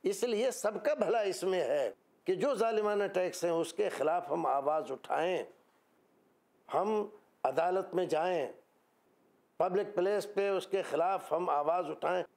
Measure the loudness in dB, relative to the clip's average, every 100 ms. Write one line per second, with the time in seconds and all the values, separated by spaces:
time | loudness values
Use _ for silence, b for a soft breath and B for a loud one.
0 | -2 -2 0 2 0 0 -4 -2 -2 0
1 | 2 2 0 -2 0 0 2 0 0 -4
2 | _ _ -2 0 2 2 0 2 0 0
3 | 0 0 0 0 0 0 0 -2 -2 0
4 | 2 2 0 -2 2 2 2 0 -2 -8
5 | -2 0 2 0 -4 -14 _ _ _ _
6 | _ _ _ _ _ _ -4 -2 0 -2
7 | -2 -10 _ _ 0 2 0 0 -2 -2
8 | 0 0 0 0 -2 -8 _ _ _ _
9 | _ _ _ _ _ _ 0 2 0 0
10 | 2 0 0 0 0 0 0 -2 0 0
11 | 2 0 -2 -2 2 2 2 0 0 -2
12 | 0 0 -4